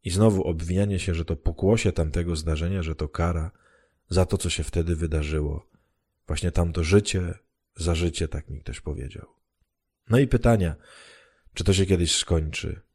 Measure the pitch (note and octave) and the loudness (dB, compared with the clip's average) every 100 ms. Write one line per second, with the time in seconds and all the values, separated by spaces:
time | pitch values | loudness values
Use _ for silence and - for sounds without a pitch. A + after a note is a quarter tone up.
0 | G2 F2 A2 G2 E2+ D#2+ E2 F#2 G2+ F#2+ | -2 4 4 4 0 -4 -2 0 0 -2
1 | - E2 E2 D#2+ - - F#2+ A2 G2 - | -2 -4 -4 -2 -4 0 2 4 2 0
2 | D#2 E2+ E2+ D#2+ D#2+ D#2 E2+ F#2+ D#2+ D2+ | -2 -2 -2 -4 -2 -2 -2 -4 -4 -6
3 | D2 - E2+ E2 D#2+ _ _ _ _ _ | -6 -2 -2 -2 -6 _ _ _ _ _
4 | _ F2+ F2+ G2 F2 - D#2 F2 E2 D#2+ | _ 2 2 0 -2 -4 -2 -2 -2 -2
5 | E2 D#2 D2 D#2 D2 D2+ _ _ _ _ | -2 -2 -2 -2 -2 -6 _ _ _ _
6 | _ _ - F2+ F2+ E2+ E2+ E2 D#2+ G2 | _ _ -8 -4 0 0 0 0 4 4
7 | G#2 F#2+ F2 - _ _ _ - E2+ E2 | 4 -4 -4 -10 _ _ _ -6 -2 0
8 | F2 - D#2 D#2 - C#2+ - - - D2 | 0 -2 -6 -6 -10 -12 -12 -10 -10 -8
9 | C2 - - _ _ _ _ _ _ _ | -10 -14 -20 _ _ _ _ _ _ _
10 | - A#2 C#3+ A#2+ A#2+ A2+ F2 D2 _ - | 2 4 4 4 4 4 2 -4 _ -20
11 | - - _ _ _ - E2+ F#2+ F#2+ F2+ | -20 -20 _ _ _ -4 2 2 4 2
12 | E2+ - - E2 D#2 - - G2 _ | 2 0 0 0 0 -6 -8 -10 _